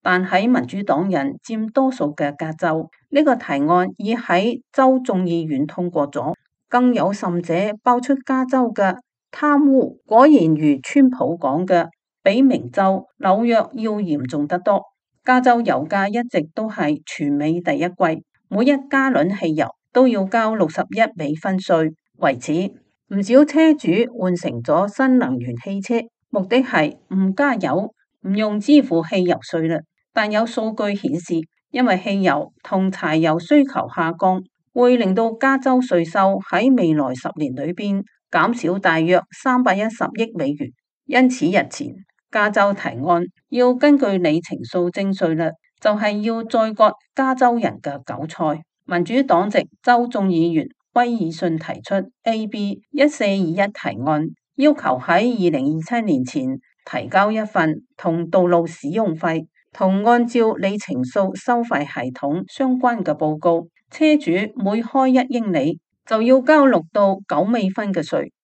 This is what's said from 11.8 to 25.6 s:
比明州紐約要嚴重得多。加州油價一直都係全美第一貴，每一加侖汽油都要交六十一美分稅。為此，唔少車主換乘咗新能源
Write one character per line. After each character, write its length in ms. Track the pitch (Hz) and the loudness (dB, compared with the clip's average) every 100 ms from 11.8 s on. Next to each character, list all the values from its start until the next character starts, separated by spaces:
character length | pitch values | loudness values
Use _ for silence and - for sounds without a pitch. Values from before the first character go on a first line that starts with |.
| 165 _ _ _ | 0 _ _ _
比 200 | - 214 | 0 4
明 260 | 269 208 123 | 4 2 -4
州 340 | - 190 190 - _ | 0 0 0 -4 _
紐 260 | 196 202 | 0 2
約 100 | 233 226 - | 2 0 0
要 180 | 247 220 | -6 -4
嚴 340 | 208 190 147 127 | -4 -2 -4 -4
重 200 | 151 147 | -4 -4
得 120 | 180 | -2
多。 240 | 180 196 - _ _ _ | 0 -2 -2 _ _ _
加 160 | - 254 | 0 2
州 200 | 254 240 | 4 2
油 260 | 220 131 156 | 2 -2 -2
價 200 | 202 196 | -2 -2
一 200 | 220 240 | -4 -2
直 200 | 185 156 | -4 -4
都 160 | - 220 | -6 -8
係 320 | 208 151 151 - | -4 -4 -4 -8
全 260 | - 147 | -6 -2
美 280 | 143 151 170 | -2 -2 -2
第 180 | 170 143 | -2 -2
一 60 | |
貴， 360 | 170 175 170 160 - _ _ | -4 -2 -2 -2 -10 _ _
每 160 | 196 | 0
一 120 | 254 285 269 | 2 2 0
加 200 | 269 269 | 0 0
侖 280 | 208 160 196 | 2 0 -2
汽 160 | 165 | -2
油 140 | 156 - - _ | -2 -4 -6 _
都 160 | 247 254 | 2 4
要 160 | 214 | 2
交 300 | 190 233 220 | 0 0 0
六 140 | 220 160 | 0 -2
十 120 | 175 | -2
一 200 | - - 226 - | -6 0 0 0
美 160 | 147 156 | -6 -4
分 200 | 202 190 | -2 -4
稅。 340 | 190 170 160 156 _ _ | 0 0 0 -4 _ _
為 180 | 147 127 | -2 -2
此， 140 | 135 156 196 - _ _ _ | -4 -2 -4 -8 _ _ _
唔 80 | 196 | -6
少 220 | 196 247 | 4 6
車 280 | 302 294 320 | 6 6 4
主 140 | 311 - 185 233 233 | 4 2 0 0 -2
換 160 | 185 | -2
乘 160 | 175 165 120 | -2 -4 -6
咗 280 | 117 156 202 | 0 0 0
新 300 | - 262 254 | 0 2 4
能 200 | 131 127 | 2 -4
源 160 | 123 117 | -6 -10